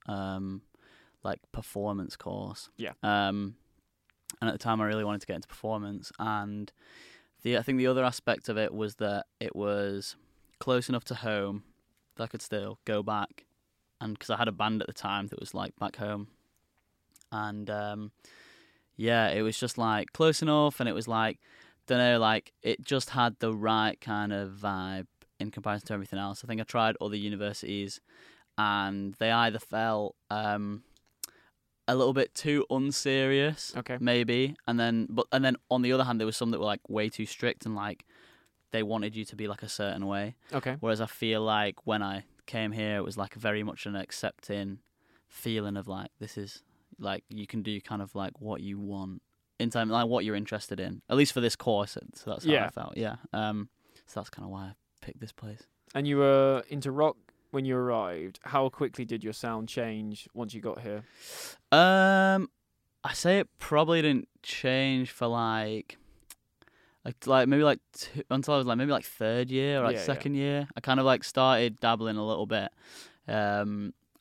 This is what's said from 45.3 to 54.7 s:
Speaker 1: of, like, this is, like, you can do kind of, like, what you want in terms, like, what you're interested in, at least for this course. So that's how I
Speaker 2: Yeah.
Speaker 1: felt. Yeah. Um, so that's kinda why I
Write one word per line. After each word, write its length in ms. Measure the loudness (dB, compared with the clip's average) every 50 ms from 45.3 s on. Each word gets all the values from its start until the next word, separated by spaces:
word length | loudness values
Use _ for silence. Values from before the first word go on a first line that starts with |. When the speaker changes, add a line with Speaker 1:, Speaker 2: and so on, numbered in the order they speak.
| -16 -8 -6 -4 -2 -2 -2 -2 -4
Speaker 1:
of, 100 | -6 -6
like, 240 | -8 -10 -10 -10 -12 _ -14
this 180 | -14 -12 -10
is, 280 | -10 -10 -10 -12 -18 _ _ _ _ _ _ -16 -8
like, 240 | -6 -6 -6 -6 -8 -10
you 180 | -12 -12 -10
can 160 | -8 -6 -6 -4
do 180 | -4 -6 -6
kind 220 | -6 -8 -8 -8 -6
of, 120 | -6 -6
like, 240 | -6 -6 -6 -8 -8
what 220 | -8 -8 -8 -6 -6
you 180 | -8 -8 -8
want 420 | -8 -8 -8 -8 -8 -8 -10 -12 _ _ _ _ _ _ _ -4
in 100 | -4 -2
terms, 220 | 0 0 0 2 2
like, 160 | 2 2 2
what 160 | 2 0 0
you're 100 | 0 -2
interested 460 | -4 -4 -4 -6 -8 -6 -6 -6 -6
in, 220 | -6 -6 -8 -8 -4 2
at 80 | 4
least 160 | 4 6 4 4
for 80 | 2
this 140 | 0 0 0
course. 420 | 0 0 0 2 2 0 -2 -6 -12 -12 -14 -16
So 160 | -14 -10 -10
that's 140 | -8 -2 2
how 60 | 4
I 40 | 4
Speaker 2:
Yeah. 160 | 4 4 0
Speaker 1:
felt. 260 | -4 -8 -12 -10 -6
Yeah. 200 | -6 -6 -6 -6 -8 -10 -8 -4
Um, 360 | -4 -2 -2 -2 -4 -6 -8 _ _ _ _ _ -20 _
so 140 | -14 -10 -10
that's 100 | -10 -10
kinda 180 | -12 -14 -12 -12
why 160 | -10 -12 -12
I 100 | -14